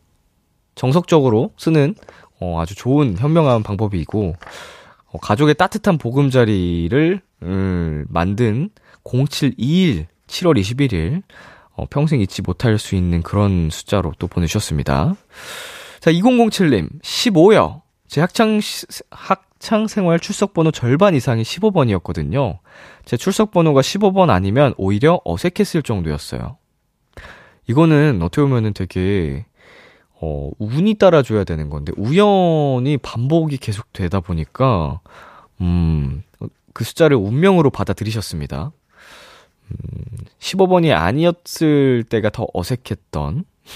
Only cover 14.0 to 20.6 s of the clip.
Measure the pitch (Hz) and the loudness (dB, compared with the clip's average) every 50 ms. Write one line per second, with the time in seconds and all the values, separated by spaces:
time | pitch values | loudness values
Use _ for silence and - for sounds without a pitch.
14 | 85 80 - - - 85 - 90 85 80 - 107 - - - 71 65 - 69 67 | 0 -2 -6 -6 -8 -6 -2 -2 -2 0 -2 -2 -4 -2 -4 -2 -2 0 0 0
15 | 82 147 196 - _ _ - - - - - - - - - - - - - - | 2 0 -2 -4 _ _ -20 -20 -18 -16 -16 -16 -16 -16 -18 -20 -20 -20 -10 -2
16 | - 170 165 170 190 254 254 240 233 220 - - 190 156 127 92 78 - - 156 | 0 2 2 4 4 4 4 4 2 2 2 2 2 2 2 2 0 -4 -10 -14
17 | - - - - - 247 196 151 165 208 214 156 92 76 - 147 _ _ _ _ | -14 -10 -6 -2 0 2 4 6 6 8 8 6 4 2 -2 -10 _ _ _ _
18 | _ - - 143 165 180 - - 226 220 214 208 208 - - - - - - - | _ -6 -2 -2 -2 -2 0 0 0 2 2 -2 -2 -4 -8 -12 -14 -14 -16 -18
19 | - _ - - - - 196 - _ _ _ _ - - 233 214 220 214 - 214 | -18 _ -20 -12 -4 -4 -4 -4 _ _ _ _ -6 -2 -2 0 0 -2 -2 -2
20 | 185 170 165 165 - - 202 - 208 196 - 170 | 0 0 0 0 -2 -4 -4 -4 -4 -2 0 0